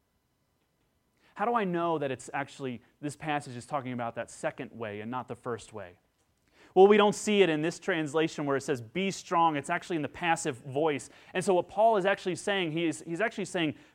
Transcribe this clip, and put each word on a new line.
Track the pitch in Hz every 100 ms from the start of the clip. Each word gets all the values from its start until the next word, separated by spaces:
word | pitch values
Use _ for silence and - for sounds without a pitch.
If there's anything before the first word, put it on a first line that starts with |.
| _ _ _ _ _ _ _ _ _ _ _ _ _
How | - 214
do |
I | 240
know | 190 170 170 156
that | 143
it's | 123 -
actually, | 143 139 - 131 117 _ -
this | 147 -
passage | 151 147 135 120
is |
talking | - 147 127
about | 120 117 117
that | 110
second | - 160 - 131
way | 113 110 104
and | 110
not | 127 117
the | 120
first | 127 110 -
way? | 107 90 92 _ _ _ _ _ _ -
Well, | 185 196
we | 214
don't | 208
see | - 214 202
it | 175
in | 151
this | 160 -
translation | - 170 151 156 160 -
where | 143 135
it |
says, | 143 131
"Be | 110 175 196
strong." | - - 175 165 143
It's | 135
actually | 175 - 170
in |
the | 139
passive | - 175 160 156 120
voice. | 143 135 160 135 - - -
And | 180
so | 196
what | 180 -
Paul | - 226 214
is |
actually | 190 196 190 160
saying, | - 196 170
he | 160
is, | 170 - -
he's | 170
actually | 226 226 175
saying, | 185 156 - -